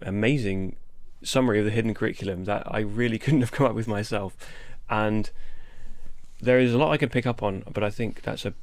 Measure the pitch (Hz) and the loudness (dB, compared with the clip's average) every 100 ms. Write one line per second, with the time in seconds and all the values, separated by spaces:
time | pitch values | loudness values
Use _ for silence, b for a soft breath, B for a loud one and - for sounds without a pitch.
0 | - 101 113 143 101 95 95 - - - | -4 2 2 2 2 0 -2 -4 -8 -10
1 | - - - 135 123 104 104 113 110 104 | -10 -10 -2 2 4 4 4 2 0 0
2 | 113 - 98 90 92 101 - 110 101 107 | -2 -2 -4 -4 -2 -2 -2 -2 0 0
3 | 120 113 - 147 120 - 131 107 110 104 | 0 0 4 4 4 4 2 2 -2 -2
4 | 107 104 95 - B B B B - 107 | -2 -2 -4 -8 B B B B -2 0
5 | 107 107 - b b b b b b b | 2 2 0 b b b b b b b
6 | b - - - 120 127 123 120 156 151 | b -6 -10 -2 4 6 6 4 4 2
7 | 131 127 120 117 104 95 101 101 104 - | 2 0 0 0 -2 -2 -6 -2 -2 0
8 | 113 - - - 101 - | -4 -4 -6 -4 -6 -6